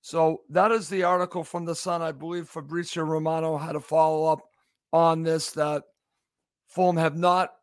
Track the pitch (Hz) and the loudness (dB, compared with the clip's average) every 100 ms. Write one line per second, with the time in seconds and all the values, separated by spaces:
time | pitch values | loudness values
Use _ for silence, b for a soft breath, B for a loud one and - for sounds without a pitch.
0 | - 165 160 160 _ 165 202 226 156 190 | -6 0 2 0 _ 2 2 2 -2 -2
1 | 175 180 180 180 160 175 170 170 - 170 | 0 0 0 -6 -8 -8 -6 -6 -4 -4
2 | 165 139 160 175 165 165 143 165 170 175 | -4 -8 -10 -10 -10 -14 -8 -8 -6 -6
3 | 160 160 160 160 160 151 160 151 - 156 | -2 -2 0 -2 -2 -4 -4 -8 0 4
4 | 160 156 151 151 - _ _ _ _ 165 | 4 4 0 0 -4 _ _ _ _ 4
5 | 165 165 160 160 - - 151 147 - _ | 4 4 0 -2 -2 -2 -2 -2 -6 _
6 | _ _ _ _ _ _ _ - 180 165 | _ _ _ _ _ _ _ 0 2 4
7 | 160 151 180 180 185 _ | 0 2 2 2 0 _